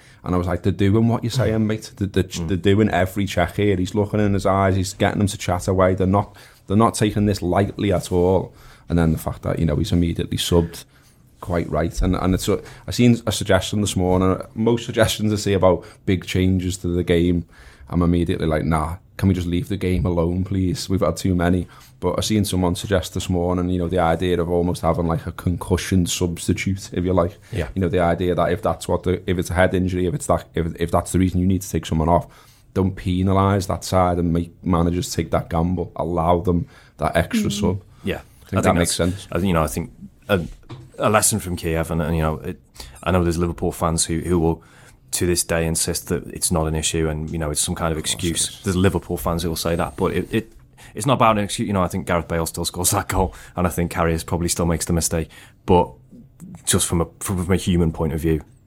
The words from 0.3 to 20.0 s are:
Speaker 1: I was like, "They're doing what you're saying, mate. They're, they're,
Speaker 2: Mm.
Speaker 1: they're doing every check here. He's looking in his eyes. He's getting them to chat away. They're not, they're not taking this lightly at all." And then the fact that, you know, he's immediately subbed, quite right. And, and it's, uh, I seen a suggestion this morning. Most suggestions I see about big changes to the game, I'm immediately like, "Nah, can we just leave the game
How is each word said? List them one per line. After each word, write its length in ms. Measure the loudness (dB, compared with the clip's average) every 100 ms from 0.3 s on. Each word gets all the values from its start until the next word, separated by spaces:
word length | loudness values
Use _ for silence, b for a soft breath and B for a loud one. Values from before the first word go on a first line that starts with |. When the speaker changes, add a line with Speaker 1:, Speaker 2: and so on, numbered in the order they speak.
| -2
Speaker 1:
I 20 |
was 80 | -2
like, 160 | -2
"They're 80 | -2
doing 380 | 0 2 4 2
what 160 | 0
you're 80 | -2
saying, 340 | 0 0 0 0
mate. 240 | -2 -8 -6
They're, 100 | -2
they're, 160 | 0
Speaker 2:
Mm. 240 | -2 -4 -4
Speaker 1:
they're 80 | 0
doing 320 | 2 4 4
every 360 | 2 0 0 -2
check 300 | 0 0 0
here. 180 | 0 2
He's 180 | 0
looking 260 | -2 0 0
in 120 | 0
his 140 | 0 2
eyes. 300 | 2 2 2
He's 160 | -2
getting 240 | -2 -2 2
them 80 | 0
to 100 | 0
chat 280 | -4 -2 0
away. 300 | 2 2 4
They're 100 | 2
not, 300 | 2 0 B B B -2
they're 80 | 4
not 180 | 4
taking 320 | 4 0 2 0
this 160 | 0
lightly 500 | 0 2 0 0 0
at 200 | 0 0
all." 420 | 2 4 2 0 B B B B
And 80 | 2
then 140 | 2
the 80 | 2
fact 240 | -2 -6
that, 160 | -6 -2
you 80 | 0
know, 80 | 0
he's 140 | 0
immediately 480 | 2 2 -2 -4 -4
subbed, 460 | 2 2 2 -4 -18 b b b _ -16
quite 280 | -4 -4 -2
right. 320 | -2 -2 0
And, 140 | 0
and 200 | 0 0
it's, 140 | 0 0
uh, 140 | -2 B B -8
I 60 |
seen 280 | 2 4 4 0
a 60 |
suggestion 480 | -4 2 2 2 -2
this 160 | -2 0
morning. 440 | 2 4 2 0 -4
Most 320 | -2 0 0 -2
suggestions 460 | 0 0 2 -2
I 40 | 0
see 180 | 0
about 300 | 4 4 4 B B
big 200 | 0 0
changes 520 | 0 2 2 2 0 -4
to 100 | -2
the 140 | -2
game, 440 | 2 4 4 2 -2 B B B B
I'm 140 | 0
immediately 440 | 2 2 2 -2 0
like, 180 | 0
"Nah, 340 | 0 0 -2 -6 -14 0
can 120 | 2
we 60 |
just 120 | 2 0
leave 200 | -2 -4
the 80 | -4
game 300 | -2 0